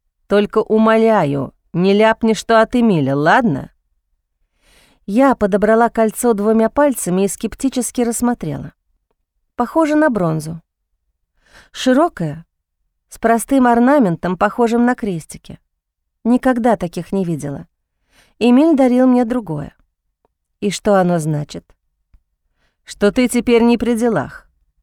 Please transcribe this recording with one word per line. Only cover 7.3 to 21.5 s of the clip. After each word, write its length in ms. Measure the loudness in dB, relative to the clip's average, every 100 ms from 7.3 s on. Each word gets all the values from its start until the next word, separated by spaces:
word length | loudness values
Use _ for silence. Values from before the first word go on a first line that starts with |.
| -4 -10 -6 -4 -4 -6 -4
рассмотрела. 720 | -4 -2 -2 -4 -6 -10 -12 _ _ _ _ _ _ _ _ -8
Похоже 400 | -4 0 0 2
на 140 | 2
бронзу. 520 | 0 -2 -2 -6 -12 _ _ _ _ _ _ _ _ _ -20 _
Широкое, 760 | -6 0 2 0 -2 -10 -10 -18 _ _ _ _ _ _
с 80 | -6
простым 500 | -2 0 0 0 2
орнаментом, 680 | 2 2 2 2 -2 -6 -2
похожим 480 | -4 0 -2 0 -2
на 100 | -2
крестики. 640 | -6 -8 -12 -20 -20 -20 _ _ _ _ _ _
Никогда 540 | 0 0 2 0 0 0
таких 340 | -4 -10 -6
не 140 | -4 -4
видела. 420 | -6 -8 -12 -16 _ _ _ _ _ _ _
Эмиль 400 | 2 4 4 4
дарил 280 | 2 4 2
мне 200 | 2 0
другое. 500 | -4 -8 -10 -12 _ _ _ _ _ _ _ _ _
И 80 | -6
что 260 | -4 0 2
оно 240 | 2 0
значит? 560 | -2 -4 -6